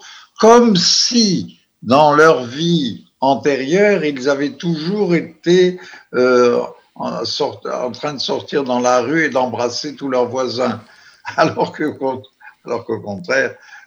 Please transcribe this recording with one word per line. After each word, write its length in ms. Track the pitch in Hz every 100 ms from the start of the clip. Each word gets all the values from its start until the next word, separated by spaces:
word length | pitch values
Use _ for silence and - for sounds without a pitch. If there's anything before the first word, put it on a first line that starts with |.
| - - - -
comme 380 | 220 240 240 180
si, 800 | - - - 240 208 147 85 - _ _
dans 300 | - 139 151
leur 320 | 147 160 139
vie 640 | 120 139 170 170 123 90 - -
antérieure, 840 | 131 127 147 127 135 185 208 196
ils 240 | 151 135 135
avaient 240 | 139 143
toujours 600 | - 175 156 165 208 180
été, 680 | 165 127 - 165 180 180 180 - - _
euh, 460 | 127 127 123 123 120 123 - _ -
en 280 | 123 117
sort-, 420 | 120 - 131 107 -
en 240 | 127 123
train 200 | 113 147
de 80 | 131
sortir 420 | - 131 - 151
dans 180 | 127 123
la 200 | 123 127
rue 240 | 117 165
et 60 | 151
d'embrasser 680 | 127 127 113 120 - 151 127
tous 140 | 135
leurs 180 | 123 117
voisins. 540 | 131 127 117 120 101 - - -
<laughs> 280 | _ - -
Alors 360 | 156 113 -
que, 120 | - 151 - 135 127 - _ - _
alors 220 | - 117 113
qu'au 140 | 107
contraire, 540 | 104 98 90 135 120 - - -